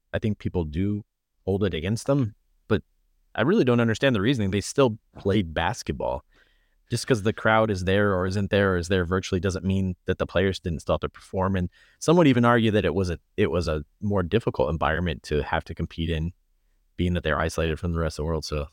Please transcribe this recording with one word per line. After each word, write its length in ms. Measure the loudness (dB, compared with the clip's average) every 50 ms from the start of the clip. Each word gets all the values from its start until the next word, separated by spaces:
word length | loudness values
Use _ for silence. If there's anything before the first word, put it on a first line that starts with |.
| _ -8
I 60 | -8 -4
think 200 | -2 -2 -4 _
people 260 | -6 -6 -4 -4 -4
do 400 | -2 -2 -2 -2 -2 -2 -4 -8 _ _ _ _ _ _ _ -4
hold 200 | -4 -2 0 0
it 100 | -2 -2
against 320 | -2 -4 -4 -4 -4 -2
them, 280 | 0 0 0 0 -2 -6 _ _ _ _ _ _ -2
but 140 | -2 -2 -2 _ _ _ _ _ _ _ _ _ -4
I 80 | -2
really 220 | 0 2 4 2 4
don't 160 | 4 4 4
understand 340 | 4 2 0 2 2 2 2
the 60 | 2
reasoning. 280 | 2 2 0 0 0 0
They 80 | 0 -2
still 380 | -4 -2 2 2 2 2 2 -4 _ _ _ -4
played 340 | -2 0 2 2 0 0
basketball. 720 | -4 -2 -2 -2 -4 -6 -6 -8 -6 -4 -4 -4 -4 -6 -8 _ _ _ _ _ _ _ _ _ _ _ _ -6
Just 160 | -6 -6 0
'cause 160 | 0 0 0
the 100 | 0 -2
crowd 380 | -2 0 2 2 4 4 4 2
is 140 | 0 -2 0
there 300 | 0 2 2 2 2 2
or 120 | 0 0
isn't 240 | -2 -2 -2 -2 0
there 240 | 2 2 4 4 2
or 20 |
is 120 | 0 0 0
there 180 | 0 0 0
virtually 340 | 2 0 -2 -2 -2 -4 -2
doesn't 240 | -2 -2 -4 -2 -2
mean 320 | 0 0 0 0 -2 -4 _ -4
that 140 | -4 -2 -2
the 80 | -4
players 340 | -2 0 2 2 2 0 -2
didn't 200 | -4 -6 -6 -6
still 120 | -2 -2 -2
have 60 | -2
to 80 | -2 -6
perform. 480 | _ -10 -20 -8 -4 -2 0 0 0
And 140 | 0 -2 -4 _ _ _ _ _ -6
some 180 | 0 2 4 6
would 80 | 6
even 180 | 6 6 6 6
argue 260 | 6 6 6 4 4
that 120 | 2 2 2
it 100 | 2 0
was 140 | 0 -2 -2
a, 100 | -4 -8 _ _ -2 0
it 120 | 0 0
was 160 | 2 -2 -2 -2
a 160 | -4 -4 -6 _ _ -8
more 200 | -6 -2 -2 -2
difficult 480 | -2 0 0 0 0 0 -2 0 0 0
environment 520 | 0 0 0 0 0 0 -2 -2 -4 -6 -6
to 180 | -4 -2 -2
have 220 | -2 -2 -2 -4 -4
to 100 | -6 -8
compete 360 | -8 -8 -8 -6 -6 -4 -4
in, 220 | -2 -4 -4 -6 -8 _ _ _ _ _ _ _ _ _ _ _ _ -4
being 160 | -2 -2 -2
that 100 | -2 -2
they're 160 | -2 0 0
isolated 400 | -2 -2 -2 -2 -2 -2 -2 -4
from 140 | -4 -4 -4
the 60 | -2
rest 180 | -4 -4 -4 -4
of 60 | -4
the 20 |
world. 180 | -4 -4 -4 -6
So 220 | -6 -6 -6 -8 -8